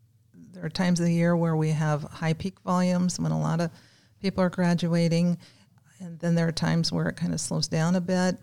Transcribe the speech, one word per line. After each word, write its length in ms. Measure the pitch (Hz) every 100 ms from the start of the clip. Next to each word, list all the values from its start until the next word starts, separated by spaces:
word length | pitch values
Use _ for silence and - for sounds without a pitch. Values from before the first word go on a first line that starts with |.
| _ _ _ - -
there 100 | 185
are 60 | 165
times 280 | - 180 170
of 60 |
the 80 | 170
year 240 | 170 170 175
where 200 | 165 160
we 120 | 156
have 320 | 151 156 147
high 280 | 156 - 160
peak 260 | 160 196 -
volumes 560 | - 180 180 180 180 175
when 120 | 165
a 60 | 156
lot 220 | 151 165
of 100 | 165 - - _ _ _
people 240 | 196 190
are 60 | 180
graduating. 880 | 180 175 175 170 170 170 165 175 175 - - _ _ _ _
And 200 | 180 165
then 160 | 170
there 120 | 170 165
are 60 |
times 400 | 160 160 165 160
where 160 | - 160
it 80 | -
kind 160 | 175
of 80 | 160
slows 280 | - 156 -
down 280 | 165 165 185
a 60 |
bit, 340 | 175 180 185 185